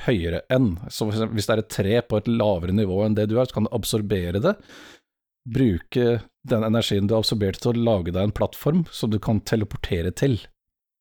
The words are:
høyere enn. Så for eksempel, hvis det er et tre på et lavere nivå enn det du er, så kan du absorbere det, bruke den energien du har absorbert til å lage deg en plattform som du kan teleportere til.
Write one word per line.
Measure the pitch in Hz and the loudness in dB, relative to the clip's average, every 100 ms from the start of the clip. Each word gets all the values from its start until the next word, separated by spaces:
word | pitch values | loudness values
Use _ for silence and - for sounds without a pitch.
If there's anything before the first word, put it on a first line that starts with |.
høyere | - 113 85 85 - | -2 0 -2 -4 -2
enn. | 131 123 87 - | 2 2 0 -8
Så | - 110 | -6 -4
for | 107 | -2
eksempel, | 110 110 | -2 -2
hvis | - | 0
det | 110 | 0
er | |
et | 110 | -2
tre | - 95 117 | -2 0 0
på | - 107 | 0 -2
et | - | 0
lavere | 117 107 92 87 98 | 2 2 0 0 0
nivå | 101 92 107 | 0 0 2
enn | 107 | 2
det | 107 | 2
du | 110 | 0
er, | 127 | 0
så | - | 0
kan | |
du | 107 | -2
absorbere | 117 101 113 104 101 87 95 | -2 -2 -2 0 -2 0 2
det, | 151 208 - - - - _ _ _ _ - | 2 0 -6 -20 -20 -20 _ _ _ _ -4
bruke | 113 127 87 - 131 120 117 - _ | 2 2 2 -2 0 2 2 -4 _
den | 131 120 110 | -2 0 2
energien | 113 107 101 101 | 0 2 0 2
du | 110 | 2
har | |
absorbert | 107 113 98 90 | 0 0 0 0
til | 120 | -2
å | 117 117 | 0 2
lage | 104 87 | 2 0
deg | 90 | 0
en | 104 - | -2 0
plattform | 104 - - 175 160 | -4 -2 0 0 0
som | - 127 | -4 -2
du | 104 | -2
kan | - 107 | 0 -2
teleportere | - 113 101 - - 92 87 | 0 -2 -2 -6 -4 -2 -2
til. | - 139 113 - _ _ _ _ _ | 0 0 0 -4 _ _ _ _ _